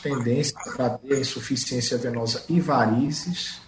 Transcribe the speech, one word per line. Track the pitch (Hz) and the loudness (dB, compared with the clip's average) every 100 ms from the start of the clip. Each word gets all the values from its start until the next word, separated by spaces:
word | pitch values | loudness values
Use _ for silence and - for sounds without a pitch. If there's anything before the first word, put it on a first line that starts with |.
tendência | 143 131 117 135 - - - - | -4 0 2 2 0 -4 -10 -2
para | 120 | -2
ter | - 135 135 | -2 0 2
insuficiência | - 123 - 127 - 127 120 123 | 2 -4 -4 -2 -2 -2 0 0
venosa | 123 117 113 - - | -2 -2 -2 -4 2
e | 170 | 2
varizes. | 151 131 110 117 147 151 180 180 - - | 4 4 4 4 2 -2 -4 -4 -6 -10